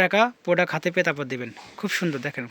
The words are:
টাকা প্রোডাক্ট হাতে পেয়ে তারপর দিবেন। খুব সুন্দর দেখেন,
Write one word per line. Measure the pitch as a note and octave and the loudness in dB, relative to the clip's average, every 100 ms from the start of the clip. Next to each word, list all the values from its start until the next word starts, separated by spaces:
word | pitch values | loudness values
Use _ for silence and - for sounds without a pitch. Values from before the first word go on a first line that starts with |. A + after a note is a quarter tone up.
টাকা | F3+ G3+ A#3+ A#3+ | 4 4 2 2
প্রোডাক্ট | - F3 F3 | 0 2 2
হাতে | D#3+ F3+ | 0 -2
পেয়ে | E3+ F3 | 0 0
তারপর | D3 C3+ | 0 -4
দিবেন। | C3 A#2+ G#2 - - | -6 -8 -12 -18 -10
খুব | G3+ - | -4 -2
সুন্দর | F3+ C#3 C#3+ | -2 -2 -4
দেখেন, | - A#2+ | -8 -10